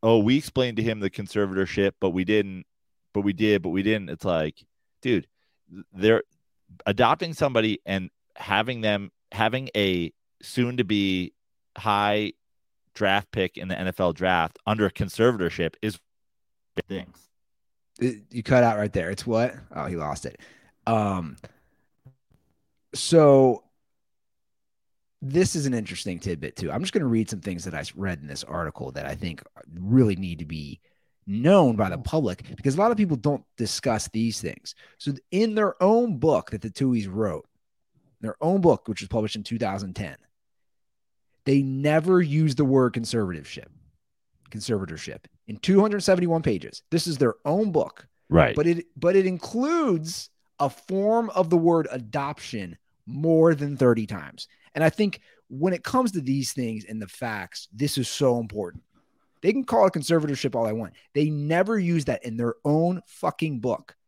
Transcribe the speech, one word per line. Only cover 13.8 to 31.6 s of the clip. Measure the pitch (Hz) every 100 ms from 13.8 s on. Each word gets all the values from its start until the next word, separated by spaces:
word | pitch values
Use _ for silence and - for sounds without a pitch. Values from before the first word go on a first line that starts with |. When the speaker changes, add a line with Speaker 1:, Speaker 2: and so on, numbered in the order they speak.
| 92
Speaker 1:
F | -
L | 90
draft | 80 92 90 82 - -
under | 107 104
conservatorship | - 95 - 117 117 87 - 82 -
is | 107 98 _ _ _ _ _ _ _ -
big | -
things. | 95 90 - _ _ _ _ _ _ _ _
Speaker 2:
It, | 123 110 104
you | 120
cut | 107 127
out | 120 107
right | 104
there. | 98 82
It's | 98 -
what? | 113 123 - -
Oh, | 87 73
he | 87
lost | 76 71 64
it. | - - _ _ _ -
Um, | 110 104 92 82 - - _ _ _ _ _ - _ _ _ _ _ _ _ _
so | - - 165 151 139 131 113 _ _ _ _ _ _ _ _ _ _ _ _ _ _ _ _
this | 135 147 185 170
is | 139
an |
interesting | 120 104 92 - 87
tidbit | 101 82 69 -
too. | 82
I'm | 69
just | 190
gonna | 214 143
read | 113 110
some | 101
things | 101 87
that | 85
I | 78
s-, | 78 -
read | 98 82
in | 71
this | 69
article | - 80 80 - 67
that | 67 69
I |
think | 71 90 76 - - -
really | 82 92 127 117 92
need | 95 80
to |
be | 78 80 73 - _ _ _ _ -
known | 101 135 196